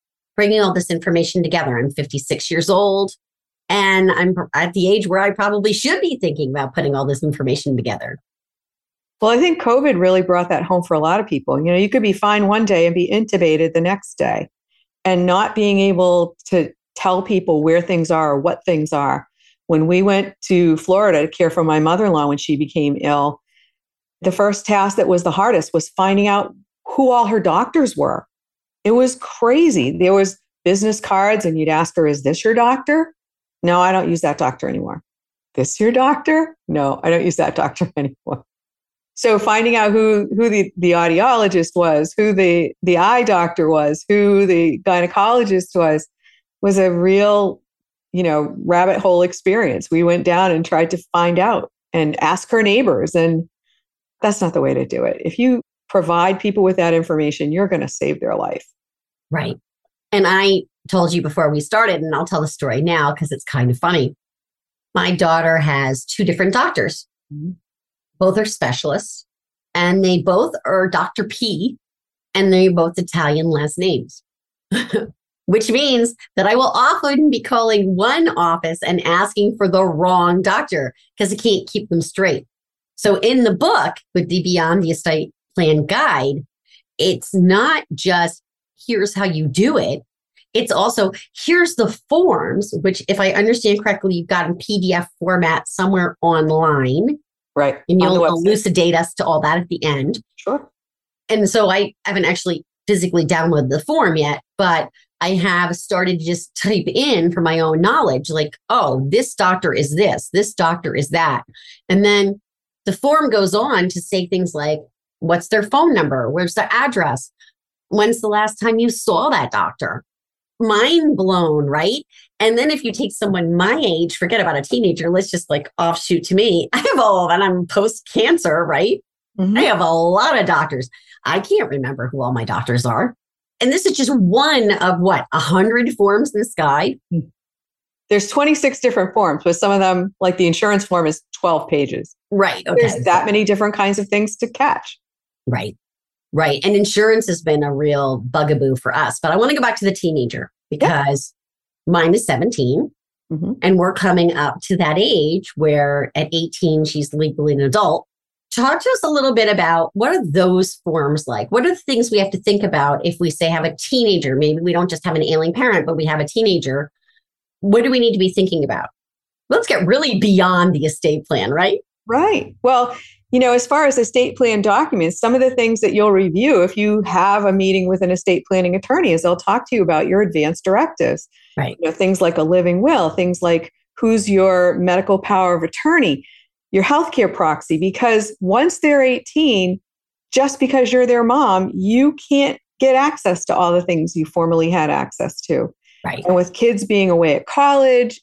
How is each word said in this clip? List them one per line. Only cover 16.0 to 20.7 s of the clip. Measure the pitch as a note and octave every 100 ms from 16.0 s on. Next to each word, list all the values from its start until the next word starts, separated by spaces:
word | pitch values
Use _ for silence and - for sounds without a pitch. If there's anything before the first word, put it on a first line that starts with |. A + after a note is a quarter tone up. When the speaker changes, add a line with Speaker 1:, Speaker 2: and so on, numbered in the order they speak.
| F3+ F3 E3+ - -
Speaker 2:
to | F#3 - - _ -
tell | F#3+ F#3
people | F#3+ F#3+ F3+ D#3
where | D#3 E3+
things | E3+ F3 E3
are | D#3+ D#3
or | C#3
what | E3+ E3+
things | - D#3+ D3+
are. | D3 C#3 C3 - _ _ _ -
When | D#3+ D#3+
we | F3+
went | G3 G3 G3 -
to | - F3+ E3+